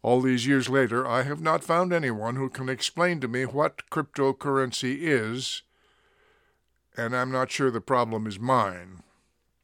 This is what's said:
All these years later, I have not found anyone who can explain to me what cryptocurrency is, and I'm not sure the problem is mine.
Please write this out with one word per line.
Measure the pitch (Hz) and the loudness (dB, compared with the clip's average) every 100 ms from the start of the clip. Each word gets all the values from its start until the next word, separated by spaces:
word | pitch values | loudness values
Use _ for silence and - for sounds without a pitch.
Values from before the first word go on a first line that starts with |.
All | 110 123 | 4 4
these | 131 127 123 | 4 2 4
years | 139 123 | 2 4
later, | 135 123 117 127 | 2 2 0 0
I | 120 | 0
have | 131 147 | -2 -2
not | 160 165 | 0 0
found | - 170 180 | 2 0 2
anyone | 170 139 110 110 131 | 0 0 -2 -4 -4
who | 131 | -6
can | 127 131 | -6 -6
explain | 131 - - 175 170 | -4 -4 0 0 0
to | 127 | -2
me | 123 127 | -2 -2
what | 135 160 - - | 0 0 -2 -6
cryptocurrency | 160 147 - 139 147 147 135 131 - 127 139 | -6 -4 0 0 0 0 0 0 -2 -4 -2
is, | 165 135 110 123 127 - _ _ _ _ _ _ _ _ _ _ _ _ _ - | 0 0 0 -4 -6 -8 _ _ _ _ _ _ _ _ _ _ _ _ _ -6
and | 117 127 | -2 0
I'm | 127 | 0
not | 131 127 | 0 -2
sure | - 135 | 2 0
the | 117 | 0
problem | - 127 117 110 107 | 0 2 2 -2 -4
is | 98 | -6
mine. | 120 127 101 90 87 90 - _ _ _ _ _ | 2 2 2 -4 -16 -20 -20 _ _ _ _ _